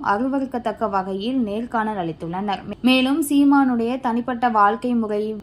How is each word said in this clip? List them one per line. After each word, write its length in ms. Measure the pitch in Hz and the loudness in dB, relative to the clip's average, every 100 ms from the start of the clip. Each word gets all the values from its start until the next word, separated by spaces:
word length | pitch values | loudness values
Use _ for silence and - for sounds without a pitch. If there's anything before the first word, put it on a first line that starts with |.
அருவருக்கத்தக்க 840 | - 202 262 277 269 254 226 214 220 | 0 0 0 -2 -4 -4 -6 -4 -2
வகையில் 520 | 196 190 190 214 269 | -2 -2 -4 -2 -2
நேர்காணல் 540 | 214 202 233 233 220 214 | -2 -4 -4 -4 -2 -4
அளித்துள்ளனர். 680 | 170 160 165 180 202 190 - 202 | -4 -6 -8 -6 -4 -4 -6 -2
மேலும் 420 | 240 262 254 294 285 | 2 2 2 0 0
சீமானுடைய 720 | 285 285 285 269 240 226 254 | 4 6 6 4 2 0 -2
தனிப்பட்ட 480 | 254 233 240 240 247 | -2 -2 -2 -2 0
வாழ்க்கை 460 | 220 202 226 247 | 4 4 4 0
முறையை 420 | 240 220 208 214 214 | 0 0 -2 -4 -6